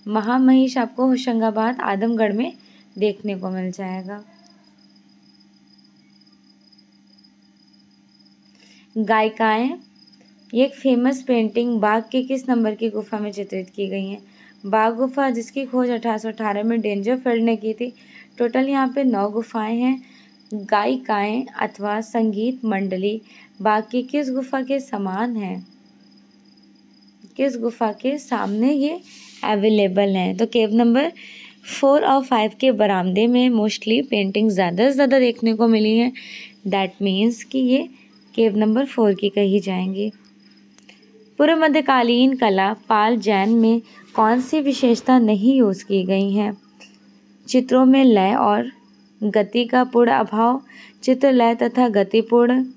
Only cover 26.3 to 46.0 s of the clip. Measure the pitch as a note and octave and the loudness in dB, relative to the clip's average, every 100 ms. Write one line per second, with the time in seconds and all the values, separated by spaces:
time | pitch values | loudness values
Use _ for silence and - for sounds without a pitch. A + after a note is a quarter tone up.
26.3 | _ _ _ _ _ _ _ _ _ - | _ _ _ _ _ _ _ _ _ -20
27.3 | - C4+ A#3+ A#3 A3+ A3+ G#3 B3+ D4 - | -4 -2 -2 -6 -2 -4 -2 -6 -6 -6
28.3 | A3+ G3 G#3 B3 D4 C#4+ E4+ - - - | -6 -4 0 0 2 -2 -4 -12 -20 -20
29.3 | - - G#3+ G#3 G#3+ G3 F#3 G3+ F#3+ F3+ | -8 -2 0 2 4 2 2 0 0 -2
30.3 | F#3 A3+ A#3+ A3 A3 A#3 A#3 D#4 E4+ - | -2 -2 0 0 2 4 4 0 -6 -20
31.3 | - - - - - C#4 C#4+ - C4+ C4 | -20 -20 -20 -16 0 4 4 4 0 2
32.3 | A#3+ G#3+ G#3+ C4 G#3+ G#3+ F#3+ F3+ F#3 A#3 | 0 0 0 0 2 2 2 0 0 2
33.3 | B3 B3+ A#3 G#3+ - - A#3 C4 G#3+ G3 | 4 2 2 0 -4 -2 -2 0 -2 -2
34.3 | G3 A3 F#3+ F3+ F3 B3 C4+ C#4 C4+ B3 | 0 0 2 0 2 2 2 2 4 2
35.3 | A#3 A3+ A3 A3+ A3 G#3+ A3 A#3+ B3+ - | 0 -2 2 2 4 4 2 0 -4 -18
36.3 | - - - F#3+ G3 F#3+ F#3 G3 F#3+ A3 | -20 -20 -12 -4 -2 -4 -4 -2 0 0
37.3 | A#3 - C4+ B3+ C4 E4+ - _ _ _ | -2 -8 -2 0 0 -2 -12 _ _ _
38.3 | - A3+ G#3 G#3+ A3 C#4 - A3 F#3+ G3+ | 0 0 2 0 0 -2 0 0 2 -2
39.3 | G#3 G3+ G3+ F#3+ F#3 F#3 F#3+ G#3+ - _ | 0 0 0 -2 -6 -6 -4 -6 -8 _
40.3 | _ _ _ _ _ _ - _ - - | _ _ _ _ _ _ -20 _ -20 -20
41.3 | _ D4 E4 D#4 D4 C#4+ C4 B3 A#3+ C4 | _ 2 4 2 2 2 2 2 4 2
42.3 | C4 A3+ F#3+ G3 G#3+ - A3 G#3+ A#3+ G3 | 2 0 2 0 -2 -2 2 2 0 0
43.3 | G3+ G3+ A#3 A3+ A3+ A3+ - - - A3 | 0 2 2 4 2 -2 -20 -10 0 2
44.3 | A#3+ B3+ D#4 C#4+ C4+ B3+ A#3 - B3+ A3+ | 2 0 -2 -2 0 2 0 4 4 4
45.3 | G#3 G#3+ C4+ A3 F#3 - G3 | 2 2 4 2 0 -2 -2